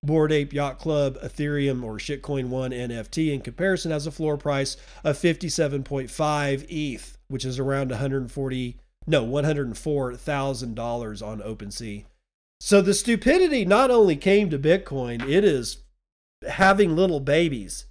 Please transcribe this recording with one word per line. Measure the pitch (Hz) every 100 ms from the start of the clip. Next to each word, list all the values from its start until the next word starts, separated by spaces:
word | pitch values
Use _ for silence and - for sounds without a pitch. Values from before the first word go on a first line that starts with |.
Bored | 143 160 151
Ape | 151 143
Yacht | 143 143 131
Club, | 160 151 139 131
Ethereum, | - - 147 147 139 127
or | 120
Shitcoin | 107 - 143 - 143 127
one | 127 127
N | 123 123
F | 117 107
T | - 156
in | 139
comparison | 131 120 190 185 170
has | 151 151
a |
floor | 147 156 147
price | 147 139 139 - - -
of | 156 143
fifty-seven | 175 160 170 - 151 139
point | 135 139 127
five | - 151 147 143 135 147
eth, | 165 151 117 - - _
which | 135 131
is | 127
around | 135 135 139
a | 117
hundred | 139 135 123
forty, | 143 135 131 123 123 _ _ -
no, | 156
one | 113 139
hundred | 147 147 131
and | 110
four | - 147 127
thousand | 123 - 143 135 127 120
dollars | 110 117 120 113 104
on | 107 110
OpenSea. | 101 110 101 - 117 104 - _ _ _ _ _
So | - 202
the | 196
stupidity | 202 - 226 233 339 370 277
not | 185 202 262
only | 240 202
came | 147 196 202 202
to | 147
Bitcoin, | 143 185 - 139 123 120 131
it | 160
is | 208 143 113 - - _ _ _ _ _ -
having | - 190 196 202
little | 160 190 156
babies. | 135 151 170 135 92 - -